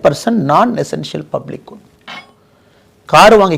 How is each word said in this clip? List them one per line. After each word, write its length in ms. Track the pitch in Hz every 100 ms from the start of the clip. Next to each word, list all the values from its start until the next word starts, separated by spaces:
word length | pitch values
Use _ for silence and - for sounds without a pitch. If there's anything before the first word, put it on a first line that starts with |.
| 165
பர்சன்ட் 380 | 143 - 220 139
நான் 220 | 156 240 220
எசென்ஷியல் 420 | 143 156 151 156 151 -
பப்ளிக் 300 | 139 - -
குட். 140 | - _ _ - - - _ _ _ _ _ _ _ -
கார் 240 | 156 202 220
வாங்கி 180 | 190